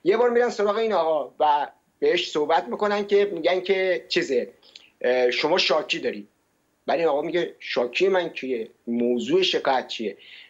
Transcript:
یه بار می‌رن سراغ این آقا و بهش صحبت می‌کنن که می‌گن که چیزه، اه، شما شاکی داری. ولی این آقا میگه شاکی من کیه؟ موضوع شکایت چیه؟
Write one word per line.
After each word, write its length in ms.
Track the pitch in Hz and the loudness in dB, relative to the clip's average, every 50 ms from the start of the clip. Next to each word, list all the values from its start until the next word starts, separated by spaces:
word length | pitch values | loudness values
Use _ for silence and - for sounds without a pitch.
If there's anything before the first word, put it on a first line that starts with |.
| - | 0
یه 140 | 165 214 | 0 2
بار 120 | 220 247 240 | 4 2 2
می‌رن 200 | 233 240 247 233 | 4 2 2 2
سراغ 280 | - - 208 208 202 | 0 -2 -2 0 0
این 160 | 226 226 220 202 | 0 0 0 0
آقا 380 | 175 160 160 156 147 127 123 _ - | 0 2 2 0 -2 -2 -6 _ 0
و 280 | 151 151 147 147 135 - - _ _ _ _ - | 2 2 2 2 0 -4 -8 _ _ _ _ 0
بهش 320 | 143 147 170 175 175 - | 0 2 2 0 -2 -2
صحبت 360 | - 151 151 139 160 - - | -2 -2 0 2 2 0 0
می‌کنن 400 | 240 214 - 214 208 208 208 202 | -2 -6 -2 -2 -2 0 -2 0
که 180 | - 202 202 202 202 170 | 2 2 2 2 2 -2
می‌گن 280 | 165 151 175 185 185 | -2 0 0 0 0
که 440 | 180 - 196 190 185 185 175 - - - | 0 0 0 0 2 0 0 -2 -2 -2
چیزه، 400 | - 175 143 120 131 120 107 - - _ _ - - - - _ _ - | -2 -2 0 0 0 0 -2 -2 -12 _ _ -20 -20 -20 -20 _ _ -2
اه، 300 | - 123 123 127 123 123 | 0 2 2 4 4 2
شما 260 | 123 - 156 151 180 | 2 2 0 2 2
شاکی 420 | 190 - - 170 151 135 - 170 165 | 2 2 2 0 0 0 -2 -6 -4
داری. 280 | - 120 - 104 - _ _ _ _ _ _ _ _ _ _ _ - | -4 -6 -6 -6 -14 _ _ _ _ _ _ _ _ _ _ _ -4
ولی 120 | - 131 160 | -2 -2 0
این 80 | 165 | 2
آقا 140 | 156 139 147 | 2 0 0
میگه 340 | 156 170 165 175 - - - - | -2 -2 -2 -2 -2 -2 -8 -14
شاکی 480 | - - - 131 123 123 - - 180 | -10 -4 -2 -2 -2 -2 0 0 2
من 220 | 196 190 180 170 156 | 2 2 0 0 -2
کیه؟ 400 | - - 135 131 127 113 110 - _ _ - | -8 -8 -6 -6 -4 -4 -6 -10 _ _ -6
موضوع 540 | 120 117 120 120 123 123 120 110 123 160 190 | -4 -2 0 2 2 0 0 0 0 2 2
شکایت 460 | 180 175 165 139 - 139 131 123 120 | 2 2 0 -2 0 0 0 0 -2
چیه؟ 300 | - - - 110 101 - - - - - - - | -6 -10 -8 -8 -8 -8 -10 -20 -20 -20 -20 -20